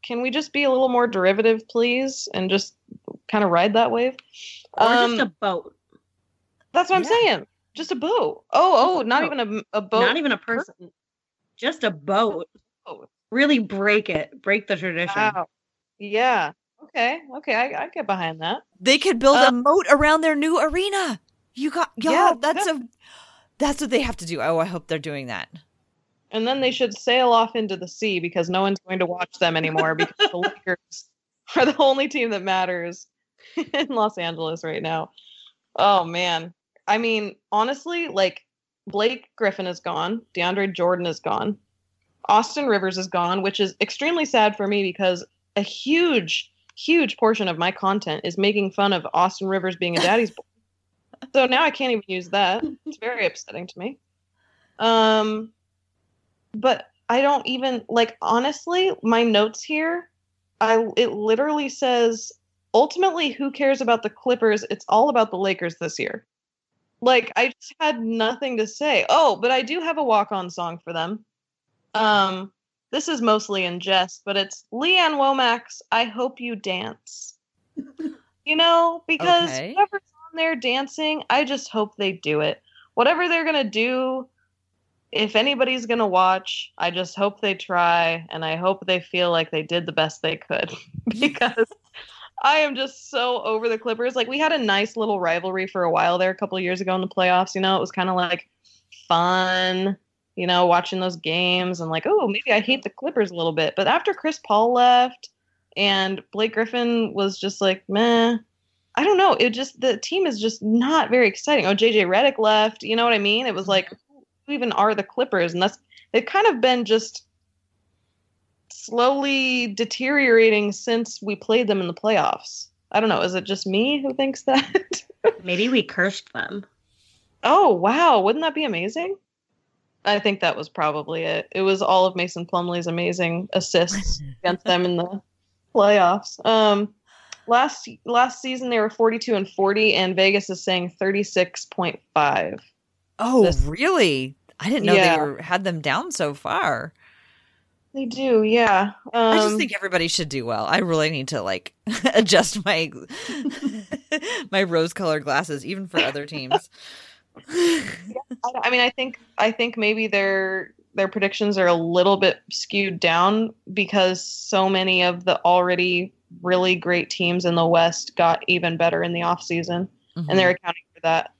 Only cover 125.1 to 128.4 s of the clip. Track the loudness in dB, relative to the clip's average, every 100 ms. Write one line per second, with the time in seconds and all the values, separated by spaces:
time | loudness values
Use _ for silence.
125.1 | 0 0 0 -4 -2 2 0 0 -2 -2
126.1 | -2 -12 -10 -8 -10 -14 _ _ _ _
127.1 | _ _ _ 2 6 6 4 2 4 4
128.1 | 6 4 2